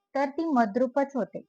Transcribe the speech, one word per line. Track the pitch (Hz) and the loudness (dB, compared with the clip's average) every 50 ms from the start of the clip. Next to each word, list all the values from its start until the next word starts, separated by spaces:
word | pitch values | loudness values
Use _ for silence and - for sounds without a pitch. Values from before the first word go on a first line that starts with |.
| _ _ _ | _ _ _
तर | 269 285 277 | -2 -2 -2
ती | 277 - 330 | -2 -4 -2
मद्रूपच | 330 294 240 233 208 196 247 262 247 247 285 277 277 - | 0 2 2 2 2 2 0 0 0 2 0 -2 0 -2
होते. | 254 190 - - - - | -6 -6 -6 -8 -14 -16